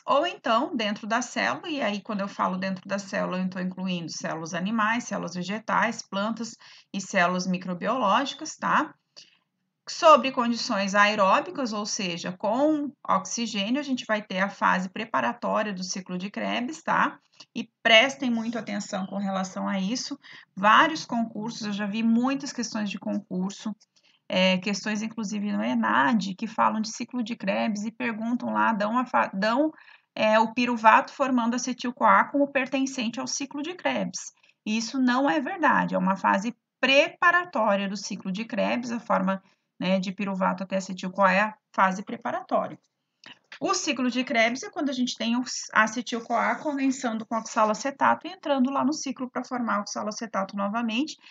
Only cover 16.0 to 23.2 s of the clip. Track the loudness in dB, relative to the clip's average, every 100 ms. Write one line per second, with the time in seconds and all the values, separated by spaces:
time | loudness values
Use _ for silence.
16 | -8 -8 -6 -6 -4 -4 -4 -8 -2 0
17 | 0 -2 _ -20 -14 -10 -10 _ 6 8
18 | 8 2 -2 -2 -2 -6 -4 -6 -6 -6
19 | -6 -4 -2 -2 -4 -4 -2 -2 -2 -2
20 | -6 -10 -14 -20 -16 0 6 6 6 2
21 | -4 -4 -2 -4 -8 -6 -6 -4 -4 0
22 | 2 4 2 0 -4 -6 -6 -4 -4 -6
23 | -4 -6